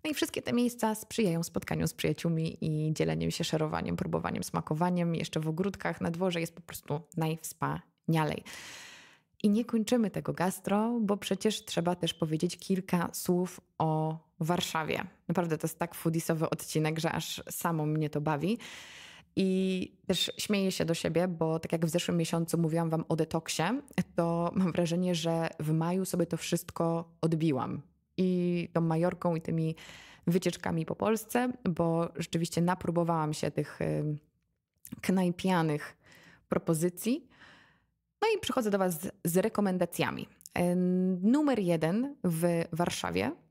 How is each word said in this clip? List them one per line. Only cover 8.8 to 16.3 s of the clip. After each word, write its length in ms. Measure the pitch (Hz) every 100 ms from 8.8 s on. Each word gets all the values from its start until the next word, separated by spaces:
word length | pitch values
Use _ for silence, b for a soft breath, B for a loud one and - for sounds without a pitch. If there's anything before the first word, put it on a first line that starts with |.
| B B B B B _
I 80 | 208
nie 140 | 208
kończymy 460 | 247 226 214 247 202
tego 220 | 160 147
gastro, 680 | 147 180 - - 208 226 240
bo 160 | 202 202
przecież 480 | - 196 220 214
trzeba 300 | - - 170
też 200 | 175 170
powiedzieć 420 | - 160 156 180 -
kilka 520 | - 190 185 175 -
słów 480 | - - 175 180 - _ -
o 400 | 160 156 156 160 _ _
Warszawie. 640 | 160 175 - 160 156 - 185 - -
Naprawdę 300 | 175 170 156
to 80 | 160
jest 120 | -
tak 160 | 170
foodisowy 560 | - 165 165 -